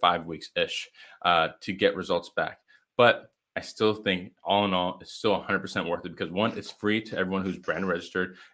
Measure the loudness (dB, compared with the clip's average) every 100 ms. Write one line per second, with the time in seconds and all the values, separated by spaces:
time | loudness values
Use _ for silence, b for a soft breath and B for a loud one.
0 | 2 2 -2 -10 -8 -4 -2 -4 -10 B
1 | B B 2 4 2 -2 -8 0 2 2
2 | -2 -2 -2 -4 -4 -6 _ b b 4
3 | 6 6 0 _ _ -12 -10 0 2 2
4 | 0 -2 -4 -8 0 2 4 2 0 -4
5 | -12 -2 0 0 0 -2 -2 -4 -2 -4
6 | -6 -8 -6 0 0 -2 -10 -6 0 0
7 | -2 -2 -2 -2 -2 -4 -4 -2 -2 -2
8 | -4 -4 -4 B B